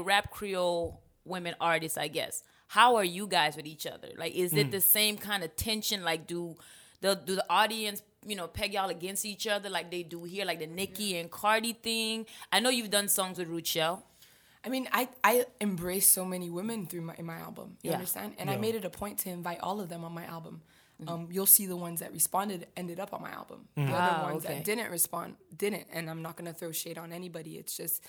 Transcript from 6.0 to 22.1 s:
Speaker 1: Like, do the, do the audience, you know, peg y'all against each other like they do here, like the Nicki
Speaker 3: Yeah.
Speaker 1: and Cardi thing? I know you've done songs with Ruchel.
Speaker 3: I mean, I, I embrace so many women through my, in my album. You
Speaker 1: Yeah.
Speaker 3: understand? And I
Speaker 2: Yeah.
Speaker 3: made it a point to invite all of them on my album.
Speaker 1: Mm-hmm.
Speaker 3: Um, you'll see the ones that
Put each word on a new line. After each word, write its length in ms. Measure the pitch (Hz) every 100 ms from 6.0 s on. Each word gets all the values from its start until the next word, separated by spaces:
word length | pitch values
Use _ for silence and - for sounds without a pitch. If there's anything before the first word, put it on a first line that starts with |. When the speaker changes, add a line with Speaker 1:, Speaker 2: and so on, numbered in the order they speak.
Speaker 1:
Like, 220 | 170 160 156
do 300 | 170 170 156 - - - _
the, 140 | 190
do 200 | 190 147
the 120 | 190 -
audience, 520 | 180 214 220 214 202 - _ 208
you 100 | 202
know, 100 | 170
peg 280 | - 202
y'all 160 | 202 190
against 340 | 170 180 196
each 220 | 214 190 214
other 240 | 202 196
like 200 | 180 170
they 120 | 175
do 220 | 165 170
here, 200 | 170 190
like 140 | 190 165
the 80 | 160
Nicki 380 | 170 190 185 208
Speaker 3:
Yeah. 60 | 175
Speaker 1:
and 100 | 170
Cardi 420 | - 208 220 226
thing? 540 | 220 226 226 220 220 220 - -
I 80 | 190
know 80 | 247
you've 220 | 247 214
done 180 | 202 202
songs 300 | - 185 180
with 100 | 165
Ruchel. 540 | 170 165 165 160 185 - _ - - _ _
Speaker 3:
I 60 | 214
mean, 200 | 262 247
I, 160 | 214 247 -
I 220 | 202 247 - -
embrace 460 | 208 180 180 190 185
so 120 | 190
many 280 | 185 185 175
women 360 | 170 220 226 170
through 140 | 175
my, 140 | 165 165
in 80 |
my 120 | 165 165
album. 420 | 165 - - -
You 80 | 165
Speaker 1:
Yeah. 40 | 165
Speaker 3:
understand? 380 | 180 - 208 -
And 120 | 185
I 40 |
Speaker 2:
Yeah. 60 | 196
Speaker 3:
made 140 | 220
it 100 | 220
a 60 | 185
point 280 | - 208 202
to 100 | 185
invite 280 | 175 175 175
all 200 | 175 208
of 80 | 175
them 160 | 170
on 80 | 165
my 140 | 170 165
album. 340 | 165 165 165 - _ _ -
Speaker 1:
Mm-hmm. 80 | 160
Speaker 3:
Um, 200 | 170 170
you'll 140 | 185 190
see 180 | -
the 120 | 190 175
ones 240 | 175 170
that 120 | 175